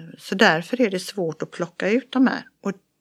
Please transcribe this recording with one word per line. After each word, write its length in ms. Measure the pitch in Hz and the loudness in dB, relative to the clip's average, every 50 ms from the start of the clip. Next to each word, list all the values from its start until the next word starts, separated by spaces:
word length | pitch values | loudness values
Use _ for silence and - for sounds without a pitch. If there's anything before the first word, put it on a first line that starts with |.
| 165 165 - - | -18 -20 -20 -20
så 160 | - - 202 | -10 -4 2
därför 460 | 196 226 185 160 165 170 - 254 247 | 4 6 6 6 4 0 -2 -2 0
är 100 | 247 196 | 0 0
det 100 | 190 185 | 0 -4
svårt 420 | 185 - - 196 175 160 147 - | -8 -8 -6 -4 -4 -4 -4 -6
att 80 | - - | -10 -10
plocka 400 | - - 170 170 - - 180 190 | -8 -8 -8 -8 -6 -4 -2 0
ut 220 | 220 269 - - | 0 0 -2 -2
de 140 | - 262 262 | 0 2 2
här. 200 | 208 - - - - _ _ | 2 2 -2 -6 -12 _ _
Och 100 | - 202 196 - _ _ _ _ | -8 -8 -8 -10 _ _ _ _